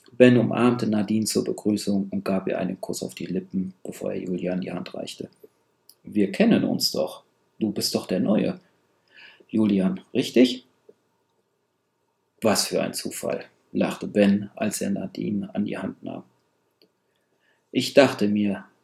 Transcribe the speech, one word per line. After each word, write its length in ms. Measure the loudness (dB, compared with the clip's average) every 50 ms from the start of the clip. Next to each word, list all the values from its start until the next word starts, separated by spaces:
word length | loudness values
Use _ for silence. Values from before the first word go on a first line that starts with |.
| _ _
Ben 260 | 4 8 8 10 8 8
umarmte 500 | 4 2 2 2 2 2 2 2 0 0
Nadine 380 | 0 0 0 0 0 0 0
zur 180 | 0 0 0 0
Begrüßung 640 | -2 -4 -4 -2 -2 -2 0 0 -2 -2 -2 -2 -2
und 140 | -4 -6 -4
gab 220 | -2 -2 -2 -2 -2
ihr 120 | -2 -2
einen 200 | -2 -4 -6 -6
Kuss 220 | -8 -8 -8 -6 -6
auf 120 | -8 -8
die 100 | -10 -8
Lippen, 480 | -6 -6 -6 -6 -4 -4 -4 -4 -6 -8 _ -14
bevor 280 | -14 -12 -8 -6 -6
er 100 | -6 -6
Julian 400 | -4 -4 -6 -4 -4 -4 -4 -4
die 100 | -4 -6
Hand 220 | -8 -8 -10 -10 -10
reichte. 360 | -12 -12 -12 -12 -12 -14 -14 _ _ -20 -20 _ _ _ _ _ _ _ -20 -20 _ -14
„Wir 280 | -6 0 0 0 2
kennen 320 | 2 2 2 4 4 2 2
uns 280 | 0 -2 -2 -2 -2
doch. 320 | -2 -2 -4 -4 -6 -12 -20 _ _ _ _ _ _ -6
Du 120 | -4 -4
bist 240 | -4 -2 -4 -2 -2
doch 120 | -4 -2 -2
der 120 | -2 -2
Neue.“ 400 | 0 2 2 2 0 -2 -4 -6 _ _ _ _ _ _ _ _ _ _ _ -20 -20 -20 -20 _ -12 _
„Julian, 520 | 0 2 2 4 4 4 2 0 0 -4 -8 _ -4
richtig?“ 520 | -4 -4 2 6 6 6 6 4 -2 -12 _ _ _ _ _ -20 _ _ _ _ _ _ _ _ _ _ _ _ _ _ _ _ _ _ _ _ _ _ _ _ _ _ _ _ -2
„Was 260 | 0 0 2 2 0 0
für 140 | 0 -2
ein 120 | -2 -2 -4
Zufall“, 520 | -6 -8 -8 -8 -6 -6 -4 -4 -6 -6 -12 _ _ _ _
lachte 360 | -2 0 0 0 -2 -4 -6 -2
Ben, 440 | 2 4 4 6 4 2 0 -4 -8
als 260 | -6 -4 -4 -4 -4
er 100 | -4 -4
Nadine 640 | -4 -4 -6 -8 -8 -6 -6 -4 -4 -4 -6 -6 -4
an 100 | -4 -4
die 120 | -4 -4 -6
Hand 260 | -6 -8 -8 -8 -10
nahm. 200 | -12 -12 -12 -14 _ _ _ _ _ _ _ _ _ _ _ _ _ _ _ _ _ _ _ _ _ _ _ _ _ _ _ _ _
„Ich 220 | -4 -4 -2 2 6
dachte 340 | 6 6 6 6 2 0 0
mir, 380 | 0 0 0 0 -2 -4 -8 -16 _ _